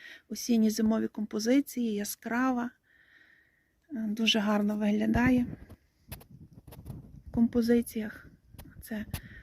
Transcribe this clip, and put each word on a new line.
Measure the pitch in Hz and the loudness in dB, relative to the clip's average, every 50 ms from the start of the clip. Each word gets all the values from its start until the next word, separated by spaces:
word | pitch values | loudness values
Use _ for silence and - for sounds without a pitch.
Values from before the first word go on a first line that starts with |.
| - - - - _ - | -18 -20 -20 -18 _ -12
осінні | 220 - - - 233 220 220 214 | -10 -6 0 2 4 4 4 4
зимові | 220 233 226 220 226 220 220 - | 4 2 2 2 2 0 0 -2
композиції, | - 220 214 - - 208 214 233 262 285 277 - - 254 233 220 208 | -4 -6 -8 -6 -4 -2 2 4 4 4 2 0 -4 -4 -2 -2 -2
яскрава. | 202 208 - - - - 226 233 247 262 262 254 240 240 247 - _ _ _ _ _ _ _ _ _ _ _ _ _ _ _ _ _ _ _ _ _ _ - | -4 -6 -6 -10 -10 -8 -4 -2 0 0 0 0 -2 -4 -6 -10 _ _ _ _ _ _ _ _ _ _ _ _ _ _ _ _ _ _ _ _ _ _ -10
Е, | 294 220 220 208 | -8 -6 -4 -4
дуже | 208 233 226 214 - 220 | -2 0 2 2 2 2
гарно | 208 214 214 208 208 208 214 | 2 2 2 2 2 0 0
виглядає | 208 214 208 214 208 220 220 226 233 240 254 247 247 240 240 - - - - - - _ _ _ _ _ - - - - - - - - - - - - - - - - - - - - - - - - | 0 2 2 2 2 2 2 4 4 4 6 4 4 2 0 -4 -12 -16 -20 -20 -20 _ _ _ _ _ -18 -18 -18 -18 -20 -20 -20 -20 -20 -20 -20 -20 -20 -20 -18 -14 -14 -14 -14 -16 -18 -20 -20 -14
в | - | -4
композиціях. | - 240 233 240 - 240 226 233 240 240 240 - - 220 214 208 - - - - - _ _ _ - - - - - - | 0 2 2 2 2 2 2 4 4 2 2 -2 -6 -8 -8 -8 -10 -14 -20 -20 -20 _ _ _ -20 -20 -20 -20 -20 -18
Це, | - - 226 208 - - - - - - - - | -12 -10 -10 -10 -8 -8 -10 -12 -12 -12 -16 -10